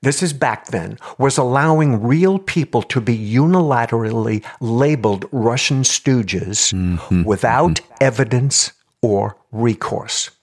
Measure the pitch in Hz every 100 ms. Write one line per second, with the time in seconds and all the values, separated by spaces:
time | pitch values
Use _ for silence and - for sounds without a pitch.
0 | 131 143 180 143 135 107 - 101 82 107
1 | - - 135 135 127 131 156 156 151 117
2 | 113 151 185 190 190 - 151 120 104 131
3 | 110 117 107 117 156 185 165 123 117 117
4 | 110 113 110 110 - - 117 117 143 151
5 | 110 98 98 135 113 123 - 135 131 -
6 | - 127 101 95 90 104 - 98 90 87
7 | - 92 87 101 120 120 170 160 - -
8 | 135 113 127 123 139 - - _ _ _
9 | 117 101 104 - _ 107 117 107 - -
10 | - - - _